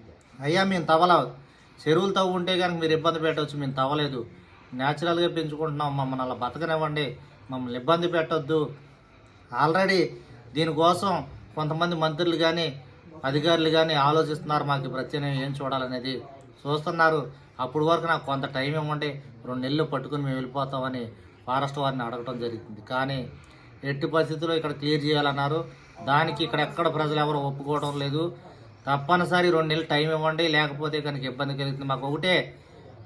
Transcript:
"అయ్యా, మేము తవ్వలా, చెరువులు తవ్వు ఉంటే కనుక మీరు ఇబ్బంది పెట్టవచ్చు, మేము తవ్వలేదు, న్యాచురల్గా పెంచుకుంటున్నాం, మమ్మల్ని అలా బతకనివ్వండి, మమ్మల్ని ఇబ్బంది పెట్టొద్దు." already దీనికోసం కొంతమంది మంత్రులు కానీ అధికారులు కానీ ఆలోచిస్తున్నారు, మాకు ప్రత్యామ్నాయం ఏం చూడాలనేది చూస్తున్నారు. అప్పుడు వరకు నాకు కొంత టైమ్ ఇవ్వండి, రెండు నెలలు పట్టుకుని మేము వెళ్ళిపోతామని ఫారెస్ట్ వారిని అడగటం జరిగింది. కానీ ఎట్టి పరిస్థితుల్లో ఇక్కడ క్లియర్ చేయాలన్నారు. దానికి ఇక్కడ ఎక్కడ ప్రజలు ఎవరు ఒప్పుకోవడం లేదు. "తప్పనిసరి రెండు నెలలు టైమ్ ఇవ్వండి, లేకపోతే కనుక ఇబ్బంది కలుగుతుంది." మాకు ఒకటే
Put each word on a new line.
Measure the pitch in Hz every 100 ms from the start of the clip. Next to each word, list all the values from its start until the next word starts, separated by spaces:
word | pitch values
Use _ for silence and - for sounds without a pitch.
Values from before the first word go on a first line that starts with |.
| - - - -
"అయ్యా, | 139 180
మేము | 196 185
తవ్వలా, | 151 160 180 165 139 - - - - - 151
చెరువులు | 165 196
తవ్వు | 185 185
ఉంటే | 185 175 180
కనుక | 180 170
మీరు | 160
ఇబ్బంది | 156 160 160
పెట్టవచ్చు, | 160 156 147 147
మేము | 135
తవ్వలేదు, | 131 135 151 143 127 107 - - - -
న్యాచురల్గా | 127 135 151 170 170 175
పెంచుకుంటున్నాం, | 160 156 147 160 143 147 139
మమ్మల్ని | 131 131
అలా | 127
బతకనివ్వండి, | 117 123 147 165 160 156 151 135 - - - -
మమ్మల్ని | 131 123 123
ఇబ్బంది | 127 170 170
పెట్టొద్దు." | 165 156 160 143 156 143 - - - - - - - - 120
already | 151 170 190 190 151 - - - -
దీనికోసం | 143 165 151 170 175 - 165 139 - -
కొంతమంది | - 156 160 175 165
మంత్రులు | 160 151 170 160
కానీ | 165 165 156 135 - - - -
అధికారులు | 135 147 160 165 160
కానీ | 160 160
ఆలోచిస్తున్నారు, | 147 143 160 147 151 151 151
మాకు | 143 139 139
ప్రత్యామ్నాయం | 131 127 147 143 135
ఏం | 139 143
చూడాలనేది | 135 135 127 127 131 123 - - - - 143
చూస్తున్నారు. | 151 165 165 160 156 135 - - -
అప్పుడు | 131 156
వరకు | 156 170 165
నాకు | 156 135
కొంత | 135
టైమ్ | 139 135 139
ఇవ్వండి, | 156 151 151 147 139 - - 123
రెండు | 127
నెలలు | 131 147
పట్టుకుని | 151 139 117 147
మేము | 139
వెళ్ళిపోతామని | 131 131 143 135 139 131 127 110 - - - -
ఫారెస్ట్ | 131 139 147
వారిని | 139 131
అడగటం | 120 120 120 120
జరిగింది. | 120 113 - 104 -
కానీ | 127 135 135 - - - - - -
ఎట్టి | 139 143 156
పరిస్థితుల్లో | 160 147 156 165 165
ఇక్కడ | 156
క్లియర్ | 143 143 151
చేయాలన్నారు. | 147 147 143 135 139 160 - - - -
దానికి | 110 143 165 156
ఇక్కడ | 156 151
ఎక్కడ | 143 - 165
ప్రజలు | 151 151 151
ఎవరు | 151 147
ఒప్పుకోవడం | 139 139 139 147 143 143
లేదు. | 139 147 175 - - - - - 135
"తప్పనిసరి | 143 139 175 165 180 175
రెండు | 160 156
నెలలు | 156
టైమ్ | 160 147 156
ఇవ్వండి, | 156 156 156 170
లేకపోతే | 151 151 143 151 151
కనుక | 147 143
ఇబ్బంది | 135 123 139
కలుగుతుంది." | 139 139 139
మాకు | 139 131 139
ఒకటే | 151 180 170 120 - - - - -